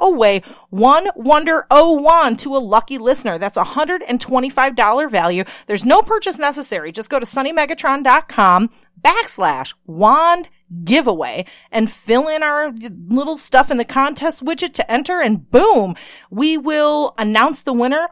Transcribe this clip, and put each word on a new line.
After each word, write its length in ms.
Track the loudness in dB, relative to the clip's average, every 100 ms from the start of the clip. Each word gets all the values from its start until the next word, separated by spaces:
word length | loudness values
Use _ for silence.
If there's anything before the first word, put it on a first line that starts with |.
away 400 | 0 2 2 2 -4 -18 _
one 380 | 0 4 4 0
Wonder 520 | -2 2 2 2 -2 4
oh 220 | 4 6
one 440 | 4 4 4 2 -2
to 180 | -4 -6
a 20 |
lucky 380 | 0 0 0 -2
listener. 400 | -2 -2 -4 -6
That's 220 | -4 -4
a 60 |
hundred 380 | -4 -2 -4 -4
and 140 | -4 -6
twenty-five 560 | -2 -4 -2 0 0
dollar 360 | 2 0 0 0
value. 340 | 0 0 -2 -6 -12 -8
There's 180 | -4
no 160 | 2 2
purchase 380 | 2 -2 -4 -4
necessary. 520 | -4 -4 -8 -8 -8
Just 200 | -12 -6
go 80 | -6
to 80 | -4
sunnymegatron 760 | -6 -4 -2 -2 -2 -2 0
dot 240 | 2 2 2
com 420 | 2 4 4 2 -6 _ _
backslash 760 | 0 0 -4 -2 -2 -2 -8 -16
wand 640 | -14 0 2 4 4 0 -4 _ _ -10
giveaway 600 | 0 2 2 -2 -6 -8 -12 -18 _
and 200 | -4 -4
fill 360 | -4 -2 0 0
in 140 | -2
our 300 | -2 -2 -4 -8 -16 -16 -4
little 280 | -4 -4 -8
stuff 340 | 2 2 4
in 60 | 0
the 80 |
contest 580 | -2 -2 -2 -2 -6 -4
widget 300 | -6 -6 -6
to 160 | -6 -2
enter, 300 | -2 -2 -2
and 300 | 0 -2 2
boom, 460 | 4 4 4 0 -6 -16 -20 _
we 260 | -2 0 0
will 580 | -2 0 0 0 -4 -4
announce 420 | 0 2 2 0
the 140 | -4
winner 340 | -2 0 -2 -4